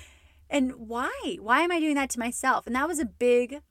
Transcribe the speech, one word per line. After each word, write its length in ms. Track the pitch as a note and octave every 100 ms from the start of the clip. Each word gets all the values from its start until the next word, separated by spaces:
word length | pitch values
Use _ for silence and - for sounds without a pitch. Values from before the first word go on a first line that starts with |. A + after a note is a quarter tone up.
| - - _ _ -
and 240 | C#4+ B3+
why? 640 | B3+ A3 A#3 D4 C#5 F#4 G3
Why 220 | G3+ B3+
am 100 | F4
I 80 | E4+
doing 160 | D#4 C#4+
that 140 | C4+
to 80 | A#3+
myself? 480 | A#3 - C4 A#3+ -
And 80 | B3+
that 120 | D4+
was 120 | D#4
a 60 | B3
big, 560 | - B3 B3 B3 C#4+ -